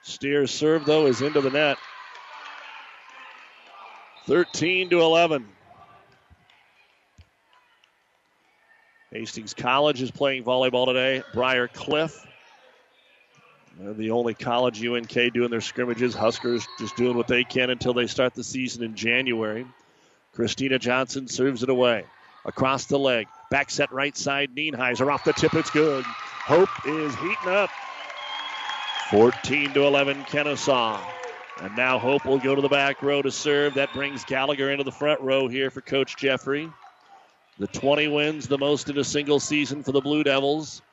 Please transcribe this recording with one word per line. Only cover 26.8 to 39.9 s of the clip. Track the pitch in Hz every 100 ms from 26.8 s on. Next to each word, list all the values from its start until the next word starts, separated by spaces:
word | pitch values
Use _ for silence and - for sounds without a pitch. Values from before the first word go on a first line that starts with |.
| 131
is | 156 151 120
heating | 160 208 180
up. | 196 196 - - - - - - - - - - - - - -
Fourteen | 104 120 123 - 143 143
to | 139
eleven, | 143 139 139 139
Kenesaw. | 135 147 147 135 - 131 113 104 87 - - - - -
And | 95 107
now | 127 127
Hope | 120 139
will | 131 135
go | 131
to | 139
the | 139
back | 143 139 139
row | 143 143
to | 139
serve. | - 151 143 147
That | 135 139
brings | 131 139 139
Gallagher | - 135 139 143 135
into | 139
the | 135
front | - 147 147
row | 135 135 131
here | 127 135
for | 135
Coach | - 135 131 -
Jeffrey. | 139 131 131 143 160 156 - _ _ - _ _ _ _
The | 98
twenty | - 135 147 151
wins, | 147 147 156 123
the | 139
most | 143 143 -
in | 143
a |
single | 131 147 143 147
season | - 151 135 143
for | 131